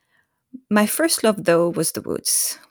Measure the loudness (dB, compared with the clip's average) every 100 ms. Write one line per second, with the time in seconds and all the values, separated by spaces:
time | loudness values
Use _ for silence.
0 | _ _ _ _ _ -20 _ 2 2 0
1 | 0 2 0 2 2 2 2 0 -4 -4
2 | -8 -6 -2 -2 -2 -8 -10